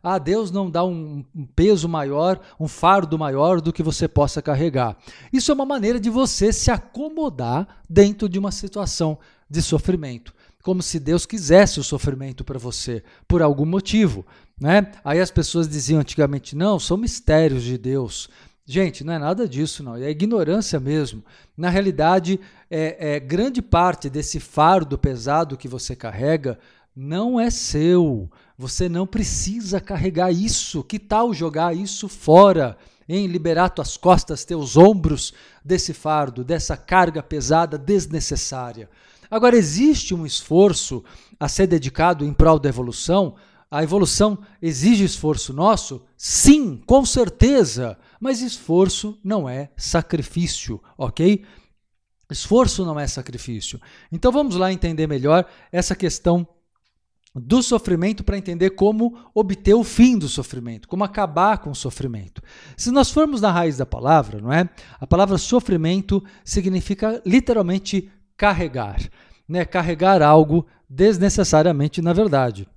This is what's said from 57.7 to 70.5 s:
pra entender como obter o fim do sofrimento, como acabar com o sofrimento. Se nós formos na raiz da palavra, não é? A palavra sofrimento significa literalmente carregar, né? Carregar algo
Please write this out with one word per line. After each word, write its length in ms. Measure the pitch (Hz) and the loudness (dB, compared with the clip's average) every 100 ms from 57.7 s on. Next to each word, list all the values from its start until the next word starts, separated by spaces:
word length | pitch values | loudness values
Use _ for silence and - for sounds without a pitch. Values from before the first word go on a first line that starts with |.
| 233 - 170 190 208 | -2 0 -2 -2 -2
pra 140 | - 202 | -4 -4
entender 340 | 190 170 190 | -8 0 0
como 460 | 190 196 220 240 233 - | 2 0 2 -2 -4 -6
obter 400 | 214 196 196 - | -2 -2 0 4
o 100 | 220 | 4
fim 340 | 226 - 247 233 | 4 6 6 6
do 120 | 143 | -2
sofrimento, 580 | - 123 127 120 110 - | -6 -8 -10 -12 -14 -10
como 160 | 180 | -6
acabar 540 | 202 202 190 151 196 214 | -4 -2 -2 2 2 0
com 120 | 151 | -4
o 60 | 135 | -8
sofrimento. 680 | 131 - 131 113 92 - - - - - | -10 -8 -8 -8 -14 -18 -20 -20 -20 -8
Se 120 | 220 | 0
nós 200 | 269 262 | 2 2
formos 300 | 302 302 262 | 2 0 2
na 100 | 202 | 0
raiz 260 | 175 170 131 | 2 0 -2
da 80 | 127 | -6
palavra, 540 | 120 135 160 110 104 | -4 4 4 2 -8
não 120 | 110 | -2
é? 180 | 156 180 - - - | 0 0 -6 -20 -16
A 60 | 135 | 0
palavra 320 | 175 196 190 | 2 4 0
sofrimento 840 | - 240 - 175 160 190 196 196 196 - - | 2 0 2 0 0 -2 0 -2 -4 -20 -6
significa 760 | - 185 185 - 202 214 233 185 | -2 -2 -2 -4 -4 -2 -4 2
literalmente 840 | 240 254 220 180 190 196 196 185 _ _ - | 2 4 0 0 -2 -2 -6 -6 _ _ -2
carregar, 600 | 202 170 165 123 104 98 - _ _ _ - | 0 0 -4 -6 -6 -6 -6 _ _ _ -6
né? 180 | 175 170 | -4 -2
Carregar 560 | 185 170 156 185 190 | -2 -2 0 4 6
algo 440 | 147 156 156 | 8 8 6